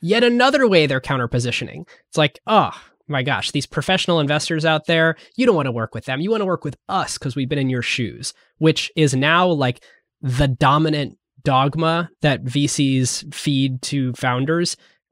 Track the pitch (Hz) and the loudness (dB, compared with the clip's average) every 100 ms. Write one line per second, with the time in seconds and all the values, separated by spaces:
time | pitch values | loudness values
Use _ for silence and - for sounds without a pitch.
0 | 170 220 240 240 262 233 247 180 147 131 | -2 2 2 4 2 4 4 4 2 0
1 | - 135 117 123 120 - 120 156 170 - | -2 -4 -2 -2 -2 -4 -8 -12 -18 -20
2 | _ - 151 - - 214 123 - - _ | _ 0 0 -2 0 2 2 -2 -20 _
3 | - 143 131 117 - 147 - - 143 185 | -6 -4 -2 -4 -4 -6 -6 -6 -2 -2
4 | - 170 143 147 - 160 160 156 - 165 | 0 0 0 -2 -2 -2 0 0 0 2
5 | 165 160 - - 247 175 135 117 110 113 | 2 0 -8 -2 2 2 0 -4 -6 -6
6 | - 131 185 226 190 175 147 - - 190 | -6 -4 -2 -2 -2 -4 -6 -10 -6 -4
7 | - - 139 143 127 147 131 127 117 - | -4 -6 -6 -4 -4 -2 -2 -2 -4 -4
8 | 110 58 - - _ - 156 135 - - | -4 -6 -12 -14 _ 0 2 2 -2 0
9 | 151 131 143 170 185 156 127 123 _ _ | 2 2 2 4 4 2 0 -2 _ _
10 | _ _ 135 123 143 123 139 147 160 147 | _ _ -4 0 0 2 4 4 2 0
11 | 131 - _ _ 143 131 139 151 160 165 | -4 -10 _ _ 0 2 2 0 0 0
12 | 170 _ 151 127 127 143 143 - 139 131 | -4 _ 0 0 -2 -2 0 0 0 2
13 | 123 - 151 - - 135 135 127 - 143 | 0 -4 -10 -6 -2 0 0 -2 -6 -4
14 | 127 120 127 123 135 165 175 - _ _ | -4 -2 -2 0 0 0 -2 -6 _ _
15 | _ | _